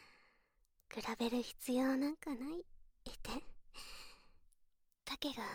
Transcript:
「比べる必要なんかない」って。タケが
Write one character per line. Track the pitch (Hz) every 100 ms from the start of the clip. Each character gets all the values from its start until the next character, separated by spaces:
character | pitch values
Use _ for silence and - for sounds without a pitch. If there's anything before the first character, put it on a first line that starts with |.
| - - - _ _ _ _ _ -
「比 | 226 233 226
べ | 233
る | 247
必 | 233 - -
要 | 247 262 262
な | 285
ん | 320
か | -
な | 247 269
い」 | 339
っ | - - - _ - -
て。 | - - - - - - - - - - - - - _ - _ _ _
タ | - 269
ケ | 294
が | 254 202